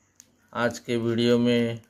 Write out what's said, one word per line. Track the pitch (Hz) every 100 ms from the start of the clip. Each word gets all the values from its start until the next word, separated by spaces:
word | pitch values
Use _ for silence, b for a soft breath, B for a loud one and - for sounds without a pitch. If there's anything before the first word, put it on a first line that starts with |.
| _ _ - _ _
आज | 113 120 120
के | - 120
वीडियो | 117 113 120 120
में | 120 120 117 113 -